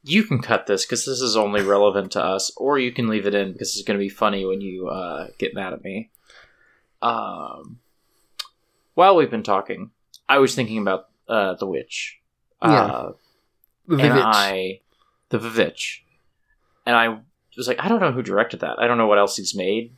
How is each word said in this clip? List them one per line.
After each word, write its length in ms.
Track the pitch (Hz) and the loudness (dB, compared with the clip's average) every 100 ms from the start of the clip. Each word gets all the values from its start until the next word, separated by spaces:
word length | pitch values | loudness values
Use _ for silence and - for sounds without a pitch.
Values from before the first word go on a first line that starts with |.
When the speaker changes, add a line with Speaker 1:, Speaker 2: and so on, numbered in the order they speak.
Speaker 1:
you 200 | - 190 | 2 2
can 180 | 208 139 | 2 -2
cut 240 | - 110 - | 0 0 2
this 180 | 98 | 0
'cause 200 | - 120 | 0 -4
this 160 | - 127 | -4 -2
is 140 | 123 | 0
only 260 | 110 104 104 | 2 2 0
relevant 480 | 98 101 104 98 92 | 4 6 6 4 -2
to 120 | 101 | -2
us, 280 | 92 95 - | -2 -2 -4
or 220 | - 131 143 | -4 0 0
you 140 | 123 | 0
can 160 | 127 113 | -2 -2
leave 180 | 110 | 0
it 80 | 98 | 0
in 200 | 101 95 | 0 -2
'cause 220 | - 104 | -6 -8
it's 60 | - | -6
gonna 160 | - 101 | -4 -2
be 100 | 98 | -4
funny 360 | - 107 101 | -2 -2 0
when 160 | 95 95 | -4 -4
you, 260 | 98 92 90 | -6 -8 -8
uh, 380 | 92 87 73 87 - | -8 -8 -10 -12 -6
get 140 | 98 | -6
mad 180 | 104 95 | -6 -10
at 100 | - | -10
me. 280 | 95 98 113 _ _ - _ _ _ _ _ _ | -10 -12 -12 _ _ -20 _ _ _ _ _ _
Um, 800 | 117 113 101 87 69 - - 120 _ _ _ _ _ - - _ _ _ _ | -4 -4 -6 -10 -14 -14 -20 -20 _ _ _ _ _ -18 -18 _ _ _ _
while 220 | - 185 | 4 6
we've 160 | 180 131 | 6 4
been 120 | 113 | -2
talking, 460 | 107 98 98 92 - _ _ - - | 0 -2 -2 -12 -12 _ _ -14 2
I 100 | 139 | 4
was 160 | 135 | 4
thinking 240 | 139 113 110 | 2 -4 -2
about, 320 | 98 95 - _ - | -2 -2 -6 _ -4
uh, 280 | 113 98 | 0 0
The 100 | 90 | -2
Witch. 540 | 98 73 - - - - _ _ _ _ | -4 -6 -8 -10 -12 -14 _ _ _ _
Speaker 2:
Yeah. 220 | - 107 | 0 0
Speaker 1:
Uh, 280 | 98 64 - - _ _ _ _ _ _ - | 0 -4 -10 -14 _ _ _ _ _ _ -2
Speaker 2:
The 80 | 147 | 2
Speaker 1:
and 160 | 139 | 4
Speaker 2:
Vivitch. 100 | - | 4
Speaker 1:
I, 580 | 110 107 98 95 95 95 _ _ _ _ _ | 4 4 2 -2 -4 -8 _ _ _ _ _
The 100 | 117 | -6
Vivitch. 640 | 113 113 85 - - - _ _ _ _ _ _ _ _ | -2 0 0 -2 -10 -10 _ _ _ _ _ _ _ _
And 100 | - | 2
I 240 | 120 117 110 _ _ _ - | 4 4 -2 _ _ _ -10
was 100 | 123 | -4
like, 160 | - | -2
"I 60 | 196 | 0
don't 100 | 233 | 2
know 120 | 175 | 2
who 80 | 127 | -2
directed 400 | 113 98 - - | -2 0 0 -2
that. 180 | 78 - | -6 0
I 80 | 120 | 2
don't 100 | 120 | 4
know 100 | 110 | 4
what 100 | 104 | 4
else 180 | 101 | 4
he's 180 | - 92 | 0 -6
made." 400 | 101 95 110 117 | -4 -2 -2 -4